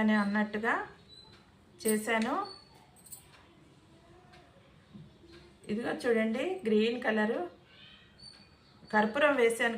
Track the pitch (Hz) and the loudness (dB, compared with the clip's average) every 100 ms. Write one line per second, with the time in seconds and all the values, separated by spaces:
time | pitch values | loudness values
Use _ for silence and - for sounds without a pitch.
0 | 214 214 202 208 208 214 226 349 415 - | 4 2 2 0 -2 -2 -2 -2 -6 -16
1 | - - - - - - - - 220 214 | -20 -20 -20 -20 -20 -20 -20 -6 -2 -2
2 | 240 220 233 339 392 - - - - - | 0 0 0 -2 -4 -12 -20 -20 -20 -20
3 | - - - - - - - - - - | -20 -20 -20 -20 -20 -20 -20 -20 -20 -20
4 | - - - - - - - - - - | -20 -20 -20 -20 -20 -20 -20 -20 -20 -20
5 | - - - - - - - 208 277 311 | -20 -20 -20 -20 -20 -16 -6 -4 -4 -2
6 | 247 220 220 240 339 370 214 214 226 247 | 0 2 2 -2 -4 -4 2 2 2 0
7 | 247 214 214 277 349 - - - - - | -2 0 0 -2 -6 -12 -20 -20 -20 -20
8 | - - - - - - - - - 214 | -20 -20 -20 -20 -20 -20 -20 -20 -2 2
9 | 214 277 294 269 233 226 233 | 2 2 2 4 2 2 -2